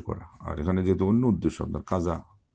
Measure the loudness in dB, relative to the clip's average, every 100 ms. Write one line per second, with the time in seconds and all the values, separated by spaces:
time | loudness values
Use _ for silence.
0 | -6 -8 -10 -12 -8 -4 0 2 2 2
1 | 4 4 4 2 0 -2 -4 -6 -4 -2
2 | -2 -4 -8 _ _